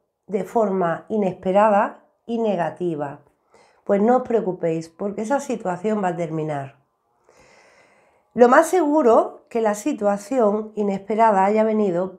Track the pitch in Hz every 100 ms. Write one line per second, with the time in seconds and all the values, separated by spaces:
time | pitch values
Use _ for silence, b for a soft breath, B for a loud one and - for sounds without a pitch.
0 | _ _ - 196 185 233 208 190 170 165
1 | - 214 190 - 190 190 220 202 233 -
2 | _ _ - 233 226 180 160 156 180 151
3 | 143 143 _ _ b b b b - 202
4 | 214 254 254 226 185 175 170 165 160 -
5 | 202 208 220 277 277 233 185 175 214 214
6 | 185 170 165 160 156 143 135 - _ _
7 | _ _ b b b b b b b b
8 | b b b 226 240 269 330 370 294 302
9 | 240 247 - - _ 233 220 208 302 226
10 | 202 202 - 269 214 214 214 - 202 196
11 | - 214 226 196 190 214 220 220 208 170
12 | 185